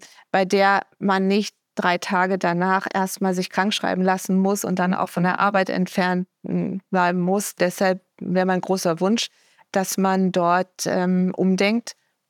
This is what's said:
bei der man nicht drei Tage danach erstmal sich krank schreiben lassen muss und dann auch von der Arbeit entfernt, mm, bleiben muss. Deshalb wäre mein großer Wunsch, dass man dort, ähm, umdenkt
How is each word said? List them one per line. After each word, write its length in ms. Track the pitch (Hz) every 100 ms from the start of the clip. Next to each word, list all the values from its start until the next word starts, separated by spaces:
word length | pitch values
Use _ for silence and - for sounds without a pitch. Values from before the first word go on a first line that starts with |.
| - - _
bei 140 | 190 190
der 400 | 202 196 196 - -
man 300 | 202 190 190
nicht 260 | 202 202 - _ -
drei 220 | 185 180
Tage 400 | - 185 185 190
danach 500 | 185 170 185 190 -
erstmal 420 | 196 190 - 190
sich 160 | 185 180
krank 220 | - 196
schreiben 300 | - 185 185
lassen 340 | 185 190 - 190
muss 280 | 190 202
und 160 | - 185
dann 140 | 180
auch 140 | 185 185
von 140 | -
der 160 | 175 -
Arbeit 320 | 196 196 190
entfernt, 560 | 185 185 - 180 180 185 _
mm, 360 | - 175 175 190 -
bleiben 300 | 190 180 180
muss. 340 | 175 196 196
Deshalb 460 | - 180 - 190 185 _ -
wäre 260 | - 180 185
mein 140 | 185
großer 380 | - 190 180 165
Wunsch, 300 | 185 226 - _ _ _ _
dass 260 | 196 190 -
man 360 | 190 190 190
dort, 540 | 185 170 175 185 - -
ähm, 460 | 185 180 185 185 -
umdenkt 560 | 185 185 202 233 - - _ _ _